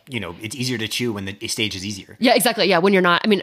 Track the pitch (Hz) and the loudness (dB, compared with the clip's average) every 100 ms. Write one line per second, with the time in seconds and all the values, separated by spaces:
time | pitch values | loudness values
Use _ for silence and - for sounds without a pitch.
0 | - 123 90 87 110 131 123 123 107 - | -10 -8 -8 -8 -10 -6 -4 -4 -4 -4
1 | 123 101 98 98 107 - 107 98 95 101 | -4 -4 -6 -8 -8 -4 -4 -4 -8 -10
2 | - 92 254 240 233 220 185 180 185 196 | -14 -2 2 2 2 0 2 4 4 4
3 | 180 175 220 196 | 4 2 2 0